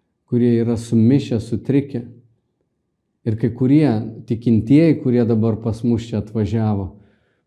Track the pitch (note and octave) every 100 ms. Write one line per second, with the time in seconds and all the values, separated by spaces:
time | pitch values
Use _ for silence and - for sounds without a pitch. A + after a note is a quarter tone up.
0 | _ _ - A#2+ A#2+ A#2 A#2 A#2 A#2 A#2
1 | A2 C#3 - A#2 - A#2+ - C#3 - A#2+
2 | A#2+ A2+ _ _ _ _ _ _ _ _
3 | _ _ A#2+ A2 B2 A2 B2+ D3 D3 A2
4 | A2+ - - A2+ - A2+ A2+ C#3+ E3 D3+
5 | B2+ B2 A#2 A2+ A2+ G#2+ A#2 G#2+ A#2+ A#2
6 | - G#2+ G2+ A#2 G2+ A2+ A2 G2+ G2 -
7 | _ _ _ _